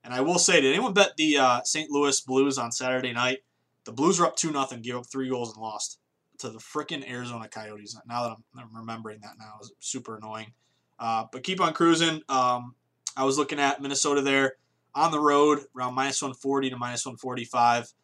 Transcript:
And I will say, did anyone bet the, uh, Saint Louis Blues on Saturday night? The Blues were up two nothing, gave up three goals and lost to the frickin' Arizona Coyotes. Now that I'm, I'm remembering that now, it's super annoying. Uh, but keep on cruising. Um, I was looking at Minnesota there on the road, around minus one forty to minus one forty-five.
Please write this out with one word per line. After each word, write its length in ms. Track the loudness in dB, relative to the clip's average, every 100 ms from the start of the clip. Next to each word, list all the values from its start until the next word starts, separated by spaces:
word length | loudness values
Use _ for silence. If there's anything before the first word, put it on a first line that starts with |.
And 100 | -6
I 80 | -2
will 180 | 2 2
say, 220 | 4 6
did 120 | 6
anyone 200 | 2 2
bet 240 | 4 4 4
the, 200 | 2 4
uh, 240 | 4 4
Saint 280 | 0 -4 -2
Louis 280 | 0 2 0
Blues 360 | 0 2 2 0
on 140 | -4
Saturday 420 | -4 -2 -2 -2
night? 260 | 0 0 -2 _ _ _ _
The 80 | -12
Blues 280 | 2 2 4
were 60 | 2
up 100 | 0
two 160 | -2
nothing, 300 | -2 -4 -6
gave 140 | -8 -10
up 100 | -8
three 240 | -8 -4
goals 240 | -4 -6
and 80 | -8
lost 380 | -10 -8 -10 -12 _ _ _ -14
to 100 | -14
the 100 | -14
frickin' 500 | -10 -10 -8 -10 -10
Arizona 380 | -10 -10 -10 -12
Coyotes. 500 | -14 -14 -16 -18 -20 -8
Now 160 | -4
that 80 | -4
I'm, 120 | -6 _ -20
I'm 180 | -18 -14
remembering 440 | -12 -10 -10 -14
that 160 | -18 -20
now, 160 | -20 -20
it's 120 | -20 _
super 380 | -10 -10 -10 -14
annoying. 360 | -12 -12 -14 _ _ _ _ _
Uh, 260 | -2 -2 -4
but 120 | -8
keep 180 | -6 -2
on 120 | -2
cruising. 480 | 2 2 4 2 -2 -2
Um, 480 | 2 2 0 -6 _ _ _ -12 -2
I 80 |
was 140 | 0 2
looking 220 | 0 2
at 220 | 0 0
Minnesota 400 | -4 0 2 2
there 360 | 2 2 2 -2 _ _ _
on 180 | 0 0
the 80 | 4
road, 400 | 4 6 6 4 -2 -6
around 180 | -4
minus 280 | -2 -2 -2
one 120 | -6
forty 360 | -6 -2 0 0
to 80 | -4
minus 280 | -6 -6 -8
one 120 | -10
forty-five. 760 | -8 -8 -4 4 4 4 -2 _